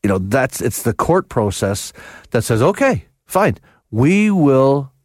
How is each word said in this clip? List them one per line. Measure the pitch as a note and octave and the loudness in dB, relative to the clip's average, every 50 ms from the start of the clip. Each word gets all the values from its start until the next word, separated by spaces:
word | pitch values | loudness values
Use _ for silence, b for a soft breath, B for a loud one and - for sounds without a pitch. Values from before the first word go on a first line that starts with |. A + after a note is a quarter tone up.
you | - G2+ | -2 -2
know, | F#2+ F#2+ | -2 -2
that's, | F#2 G2 G#2+ C3+ B2+ C3 - - | -2 -2 -2 -2 -2 -2 -6 -6
it's | - A#2 - - | -6 -6 -6 -4
the | - A#2 A2 | -4 -4 -4
court | - - - E3 F#3 F3 _ | -2 0 0 0 0 0 _
process | - B2 G#2+ G2+ F#2 - - G2 G2+ - - - B B B B B B B B | -4 -2 -2 -2 -2 -4 -4 -4 -4 -6 -8 -14 B B B B B B B B
that | - F3 | -4 -4
says, | - - A#2+ A2 | -2 0 0 2
"Okay, | B2 E3+ G3+ - C#4 C4+ G#3 G#2+ - _ _ _ _ | 2 0 2 2 0 0 0 -2 -6 _ _ _ _
fine, | _ - F#3 G#3 F#3+ - - b b b b b b | _ 0 0 0 0 0 -4 b b b b b b
we | - A2 B2 D3 F#3+ G3+ G#3+ G#3+ | -2 0 2 2 2 2 2 2
will" | G3+ F3+ D3+ C#3+ C3+ C3 C3+ C#3 C#3 C#3+ C#3 C3+ _ _ | 2 2 4 4 4 4 4 4 2 0 -4 -8 _ _